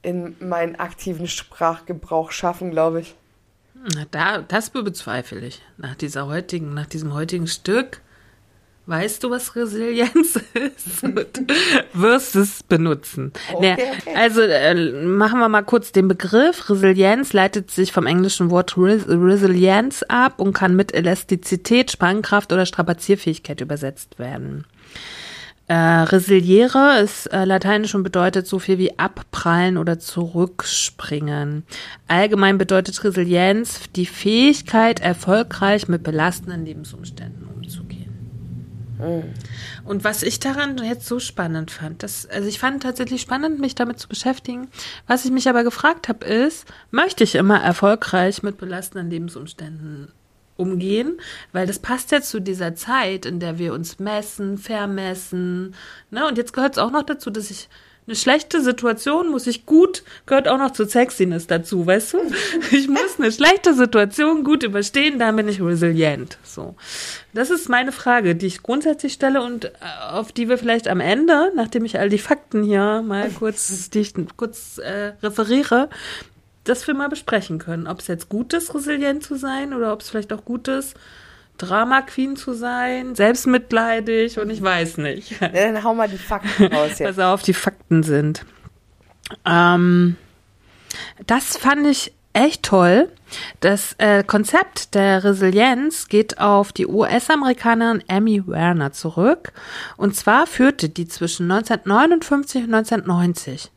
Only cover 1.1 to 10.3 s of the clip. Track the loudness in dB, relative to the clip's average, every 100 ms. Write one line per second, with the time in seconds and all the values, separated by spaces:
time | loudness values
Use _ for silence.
1.1 | -8 -8 -10 -12 -2 -2 -2 -10 -14 -4
2.1 | -4 -4 -6 -6 -4 -6 0 0 -2 -10
3.1 | -20 _ _ _ _ _ _ -8 -8 -6
4.1 | -4 -2 -2 -4 -6 -4 -8 -8 -10 -8
5.1 | -8 -8 -14 -14 -18 _ -16 -14 -10 -8
6.1 | -8 -6 -8 -6 -8 -8 -8 -8 -8 -6
7.1 | -6 -6 -4 -6 -6 -2 -2 -2 -12 _
8.1 | _ _ _ _ _ _ _ -8 -4 -4
9.1 | -4 -6 -6 -8 -6 -6 -4 -4 0 2
10.1 | 2 2